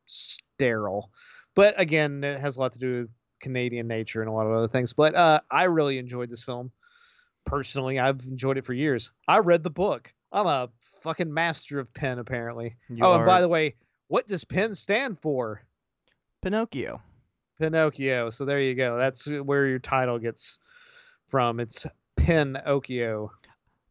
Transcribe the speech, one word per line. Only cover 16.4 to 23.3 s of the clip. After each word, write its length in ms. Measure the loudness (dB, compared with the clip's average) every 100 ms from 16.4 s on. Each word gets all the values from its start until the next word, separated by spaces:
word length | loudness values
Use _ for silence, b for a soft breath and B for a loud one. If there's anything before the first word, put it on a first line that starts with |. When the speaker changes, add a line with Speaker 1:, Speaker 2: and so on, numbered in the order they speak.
Speaker 2:
Pinocchio. 600 | -2 -2 -2 -6 -6 -10 -16 _ _ _ _ -4
Speaker 1:
Pinocchio. 680 | 0 2 2 0 -2 0 -2
So 160 | -4 -2
there 160 | 0
you 140 | 0 0
go. 220 | 0 0
That's 280 | -2 -2 -8
where 400 | -6 0 2 2
your 120 | 0
title 400 | 0 0 0 -2
gets 400 | -6 -8 -14 -16 b b b b b b -4
from. 320 | 0 0 -2
It's 260 | -6 -8 -12 _ _ 2 4
Pinocchio. 1040 | 4 2 -2 -2 -2 -2 -4 -2 -4 -8